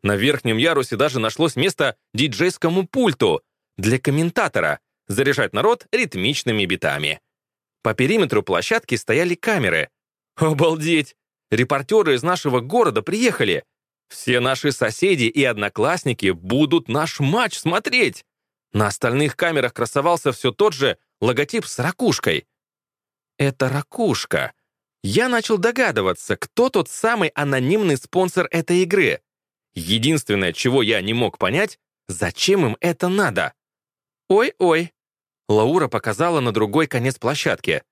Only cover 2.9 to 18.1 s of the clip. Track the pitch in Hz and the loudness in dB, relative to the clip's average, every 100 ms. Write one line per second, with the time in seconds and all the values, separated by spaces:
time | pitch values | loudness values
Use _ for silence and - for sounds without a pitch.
2.9 | 269 226 127 107 73 _ _ _ - 98 | 0 0 2 0 0 _ _ _ -4 0
3.9 | 127 - 143 170 - 185 104 80 73 _ | 0 0 0 0 0 0 0 -2 -4 _
4.9 | _ - 101 139 139 107 104 208 240 - | _ -6 0 0 2 0 0 0 0 -2
5.9 | 240 202 95 104 147 - 107 92 90 78 | -4 -2 -2 -2 -2 -2 -2 -2 -2 -2
6.9 | 71 76 78 _ _ _ _ _ _ 110 | -2 -4 -6 _ _ _ _ _ _ -4
7.9 | 110 131 220 175 104 95 87 - 220 - | 0 0 2 2 0 0 -2 0 -4 -2
8.9 | 117 - 123 175 175 - 202 104 80 - | -6 0 0 0 -2 -2 0 0 0 -4
9.9 | _ _ _ _ - 156 147 160 160 151 | _ _ _ _ -2 0 2 0 0 0
10.9 | 160 143 _ _ _ _ 117 127 139 139 | 0 -2 _ _ _ _ -2 0 -2 2
11.9 | 214 165 127 156 180 147 123 123 226 208 | 2 4 2 0 -2 0 -2 0 2 2
12.9 | 107 101 208 247 - 107 80 _ _ _ | 0 -2 0 0 2 0 0 _ _ _
13.9 | _ _ - - 123 123 131 147 131 110 | _ _ -10 0 0 2 0 -2 0 -2
14.9 | - 190 165 117 143 131 107 101 - 127 | 0 0 2 2 2 0 0 -4 0 0
15.9 | 175 143 117 98 85 90 127 151 - - | 0 -2 -2 -2 -2 -2 0 2 0 0
16.9 | 127 160 - 143 214 233 - 160 185 247 | -4 -4 -2 0 0 -2 -2 -2 -2 0
17.9 | 247 175 | 0 0